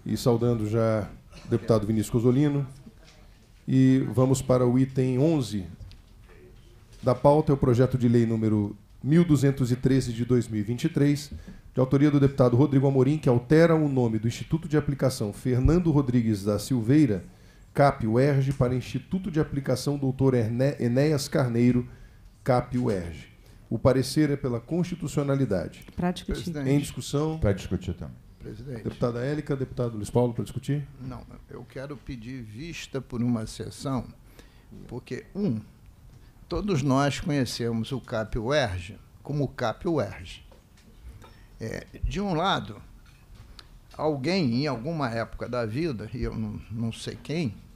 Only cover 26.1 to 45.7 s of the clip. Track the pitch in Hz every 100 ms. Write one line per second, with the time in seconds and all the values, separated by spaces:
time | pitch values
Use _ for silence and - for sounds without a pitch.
26.1 | 175 - 190 - 151 131 143 - - -
27.1 | 143 156 160 107 92 - 92 - 85 71
28.1 | 62 - - - 110 131 120 104 107 123
29.1 | 120 131 151 147 139 127 - 120 113 101
30.1 | 117 123 117 120 - - 143 143 - 127
31.1 | 120 - - - 107 123 - 139 139 -
32.1 | 131 110 131 110 107 165 143 - 135 127
33.1 | 123 120 117 110 - 104 98 143 131 -
34.1 | - - - - - - 98 95 120 -
35.1 | 127 - - 202 110 - - - - -
36.1 | - - - - 165 202 175 139 131 143
37.1 | 139 - 147 123 - 117 113 110 131 -
38.1 | 113 107 - 110 147 123 92 87 101 -
39.1 | - - 147 135 - 120 - 185 165 101
40.1 | 95 92 - - - _ - - - -
41.1 | - - - - - 113 50 - - -
42.1 | 135 202 160 185 156 104 101 - - -
43.1 | - - - - - - - - - 151
44.1 | 147 131 190 147 117 151 123 120 165 135
45.1 | 113 110 - 107 123 117